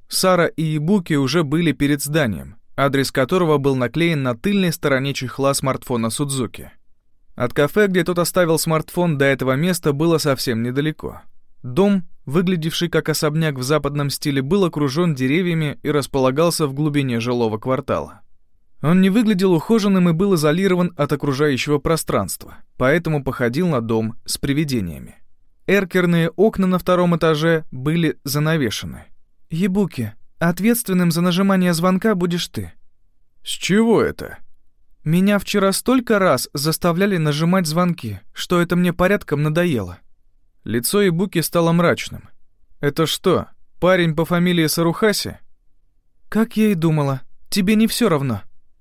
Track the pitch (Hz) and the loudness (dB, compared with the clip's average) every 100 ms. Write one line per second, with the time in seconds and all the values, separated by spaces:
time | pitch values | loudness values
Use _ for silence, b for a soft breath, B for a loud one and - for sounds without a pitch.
0 | - - 185 180 160 - 156 156 151 208 | -6 0 2 4 2 0 -2 0 2 2
1 | 170 147 131 165 143 156 165 - 143 147 | 2 0 2 0 0 0 0 2 0 0
2 | 143 156 127 76 67 - - - 139 135 | 0 0 0 -4 -10 -18 -10 -2 0 0
3 | 127 135 127 185 170 147 139 131 120 156 | 0 0 0 2 2 2 2 0 -2 0
4 | 170 151 131 117 202 202 180 - 151 131 | 0 0 -2 -2 0 0 0 0 0 0
5 | 139 135 127 - 135 135 135 123 - 120 | -2 -4 -6 -2 0 0 -2 -4 -4 -2
6 | 113 110 143 135 113 - - - - - | -2 -2 -4 -4 -6 -8 -18 -20 -20 -20
7 | _ _ - - 123 - 143 214 208 180 | _ _ -16 -6 -2 0 0 2 2 2
8 | 170 175 170 190 165 160 165 156 - 175 | 0 -2 0 2 2 2 0 -2 -2 -2
9 | 175 139 139 131 131 131 175 170 156 143 | 0 2 2 2 0 0 0 0 -2 0
10 | 165 160 151 131 135 113 120 131 151 151 | 2 2 0 -2 -2 -2 -2 -2 -4 -4
11 | 64 - - - - - 120 131 202 196 | -10 -12 -18 -20 -20 -16 -6 0 2 2
12 | - - - 151 180 180 160 - 170 165 | -2 -12 -4 0 0 0 -2 -4 -2 0
13 | 151 147 156 156 160 135 127 151 143 147 | 0 0 -2 0 -2 -2 0 0 0 -2
14 | 143 - 151 139 135 202 175 156 143 143 | -4 -4 -4 -2 0 2 2 0 -2 0
15 | 175 131 131 160 175 160 151 - 143 147 | 0 0 0 2 0 -2 -2 -4 -2 -2
16 | 127 139 131 135 170 160 147 135 151 143 | 0 0 2 2 2 0 -2 -2 -2 0
17 | 135 117 113 123 113 104 123 131 - 87 | 0 -2 -2 0 0 -2 -2 -4 -2 -4
18 | 73 - - - _ _ _ - 139 180 | -4 -12 -20 -20 _ _ _ -4 2 4
19 | 190 202 220 190 190 165 - 226 202 190 | 4 4 2 2 2 2 2 2 2 4
20 | 175 165 202 175 151 175 196 180 175 - | 2 2 2 2 2 2 2 2 0 -2
21 | 143 147 143 135 151 127 - 147 165 160 | -2 -2 -2 0 0 0 0 0 0 -2
22 | - 131 92 - - - - - 127 170 | 0 -2 -2 -8 -14 -20 -14 -2 0 2
23 | 165 147 135 123 120 131 180 131 113 113 | 0 -2 -2 -2 -2 0 0 0 0 -2
24 | 110 - - - 143 139 156 123 87 69 | -2 -6 -10 -6 -2 -2 -2 -2 -4 -8
25 | 58 - - - - _ - 196 190 185 | -16 -20 -20 -20 -20 _ 0 0 2 0
26 | 175 170 165 - 220 208 185 180 - 180 | 2 2 2 2 2 2 0 0 2 2
27 | 175 170 160 151 160 160 - 131 143 165 | 2 2 2 2 2 0 -2 -6 -2 0
28 | 156 - 135 139 156 160 117 - 87 62 | 0 -2 -4 -2 0 0 0 -4 -10 -14
29 | - - - - - 160 196 190 180 - | -18 -20 -20 -20 -8 -2 0 0 -2 -2
30 | 107 - - - 170 175 214 233 - 180 | -8 -10 -16 -2 -2 2 2 0 0 2
31 | 175 160 180 175 196 190 180 165 185 185 | 2 2 0 2 2 2 2 2 2 2
32 | 226 190 175 175 - - 87 - - - | 2 0 0 -2 -6 -10 -12 -14 -20 -20
33 | _ _ _ - - - - 202 226 180 | _ _ _ -16 -10 -6 0 2 4 4
34 | 82 - - - - - - _ - - | 2 -2 -12 -14 -16 -18 -20 _ -20 -10
35 | 151 170 196 202 - 208 196 190 - 262 | 0 2 4 2 0 0 0 0 0 0
36 | 233 208 185 131 - 147 156 160 180 170 | 2 2 2 2 -2 -4 -4 0 0 2
37 | 202 180 151 143 165 190 160 160 180 165 | 0 0 0 0 2 0 0 0 0 -2
38 | 110 95 - - - 175 170 175 180 - | -8 -10 -12 -10 -2 0 2 2 2 2
39 | 180 202 - 143 151 156 175 120 90 87 | 2 0 -2 -2 0 0 0 0 -4 -10
40 | - - _ _ _ _ 107 113 117 202 | -20 -20 _ _ _ _ -6 -4 0 2
41 | 196 165 202 165 - 175 165 170 175 - | 2 0 -2 -2 -2 0 2 2 2 0
42 | - - - - - _ - - 147 - | -4 -14 -18 -20 -20 _ -20 -6 -2 0
43 | 160 - 190 131 - - - - 175 185 | -2 0 0 0 -2 -12 -20 -2 2 4
44 | 170 156 160 175 180 175 156 - 165 160 | 2 0 0 2 2 2 0 0 -2 2
45 | 214 202 - - - - _ - _ _ | 0 0 -4 -10 -18 -20 _ -20 _ _
46 | _ _ - 214 226 214 214 180 165 156 | _ _ -4 -2 0 2 2 2 0 0
47 | 139 135 - - - 202 190 214 220 - | 0 -4 -8 -16 -4 -2 2 2 2 2
48 | 226 151 139 104 - - - - | 2 2 0 -4 -8 -18 -20 -20